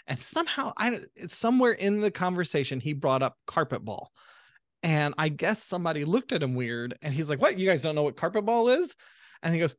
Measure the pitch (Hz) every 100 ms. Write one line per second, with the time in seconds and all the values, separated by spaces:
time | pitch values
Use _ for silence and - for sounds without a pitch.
0 | - 123 - 311 339 - 277 - 226 226
1 | 151 - 175 - 226 254 247 220 196 208
2 | 208 - 180 180 170 151 127 131 131 143
3 | 143 131 131 - - - 147 123 107 98
4 | - _ - - - _ _ _ 170 151
5 | 147 143 156 147 165 214 - 180 175 151
6 | 147 214 - 220 139 127 120 117 120 -
7 | 151 139 151 143 285 196 190 170 156 151
8 | 147 - 165 214 208 233 233 269 349 -
9 | - - - - 165 165 165